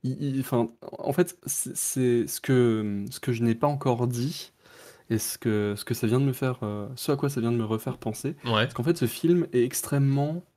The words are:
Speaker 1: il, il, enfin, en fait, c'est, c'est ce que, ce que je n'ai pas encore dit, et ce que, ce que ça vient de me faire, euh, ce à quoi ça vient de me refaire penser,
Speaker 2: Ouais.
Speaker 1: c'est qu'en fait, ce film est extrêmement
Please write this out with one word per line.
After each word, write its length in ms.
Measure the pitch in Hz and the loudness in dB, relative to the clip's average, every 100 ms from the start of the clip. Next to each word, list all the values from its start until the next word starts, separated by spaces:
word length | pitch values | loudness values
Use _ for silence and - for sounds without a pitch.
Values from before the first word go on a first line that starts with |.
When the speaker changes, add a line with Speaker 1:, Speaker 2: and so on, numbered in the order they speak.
Speaker 1:
il, 200 | 131 131 | -4 -2
il, 180 | 143 135 | -2 -2
enfin, 280 | 131 127 113 - - - | 0 0 0 -4 -18 -8
en 140 | - | -2
fait, 240 | 139 170 - 147 | 2 2 0 -8
c'est, 300 | - - - | -6 -6 -4
c'est 500 | - - 127 120 104 | -4 2 4 4 0
ce 140 | - | -4
que, 640 | - 127 120 110 107 101 104 | 2 6 6 4 0 -4 -6
ce 100 | - | -6
que 120 | - | -4
je 100 | 117 | 2
n'ai 120 | 117 | 2
pas 120 | 113 147 | 4 2
encore 400 | 143 135 120 123 | 2 0 0 0
dit, 460 | 120 135 - - _ - - - - _ | 0 -4 -4 -14 _ -20 -20 -20 -20 _
et 80 | 110 | -2
ce 180 | - - | -2 -4
que, 360 | 117 107 104 101 | 0 0 0 -2
ce 80 | |
que 80 | - | -6
ça 120 | 117 110 | -2 2
vient 140 | 123 | 2
de 40 | |
me 80 | 139 | 2
faire, 260 | 127 131 123 | 0 -2 -2
euh, 260 | 107 104 101 127 | -6 -6 -8 -6
ce 160 | - | -2
à 40 | 143 | 0
quoi 120 | 143 | 0
ça 120 | 139 | 0
vient 120 | 117 | 0
de 40 | 120 | 0
me 60 | |
refaire 340 | 110 113 - 123 | 0 -2 -2 -6
penser, 380 | 117 107 135 - 123 | -6 -6 -6 -6 0
Speaker 2:
Ouais. 200 | 110 117 | 2 2
Speaker 1:
c'est 40 | |
qu'en 80 | - | 0
fait, 120 | 127 170 | 0 2
ce 100 | 120 | 0
film 400 | - 165 175 165 | 0 2 2 2
est 100 | 123 | 2
extrêmement 800 | 120 - - 143 139 139 147 170 - | 2 -2 -2 2 2 2 0 -4 -10